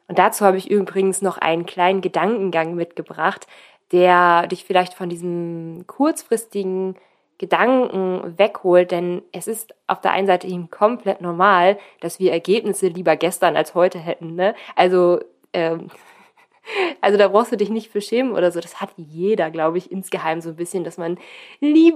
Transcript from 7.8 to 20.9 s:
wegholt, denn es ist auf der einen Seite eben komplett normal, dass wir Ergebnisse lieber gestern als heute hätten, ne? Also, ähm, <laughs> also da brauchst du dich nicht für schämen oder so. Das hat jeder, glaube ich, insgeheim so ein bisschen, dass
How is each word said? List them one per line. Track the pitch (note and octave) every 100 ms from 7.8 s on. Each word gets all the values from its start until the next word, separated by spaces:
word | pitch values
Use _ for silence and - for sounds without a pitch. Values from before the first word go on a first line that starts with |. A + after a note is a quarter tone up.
| B3 F#3+ F#3 F#3 - E3+
wegholt, | G#3 G#3 F#3 F3+ F3+
denn | F3 F3 F3+ -
es | F#3 -
ist | - - - -
auf | F#3
der | -
einen | - G3
Seite | F3+ F#3
eben | F3+ E3+
komplett | - G#3 B3 G3 F#3+
normal, | F3 E3+ G3 F#3 F3+ G3+ - _
dass | E3+ -
wir | F#3
Ergebnisse | E3 E3+ A3 A3+ F#3+ F#3
lieber | E3+ E3+ D#3+
gestern | E3 - F3 D3+
als | D#3 F3
heute | F3+ F#3
hätten, | E3 - E3 E3
ne? | F#3+ A#3 - -
Also, | F3+ F3+ F3 F3 - _ _
ähm, | F#3 E3 E3 - - - _ _ _
<laughs> | _ _ - G#4 F4+ C#4
also | G3+ G3+
da | G3
brauchst | G3+ A#3+
du | G#3+
dich | G#3
nicht | A3+ -
für | G#3
schämen | G#3 A#3 C4
oder | G3+ F3
so. | E3+
Das | E3+ -
hat | G3 -
jeder, | D#3 D#3+ F#3+ G#3+ D#3+
glaube | E3 D#3+ F3
ich, | F3+
insgeheim | F#3+ F#3 F#3 D#3+ E3
so | E3
ein | D#3+
bisschen, | F3 F#3+
dass | E3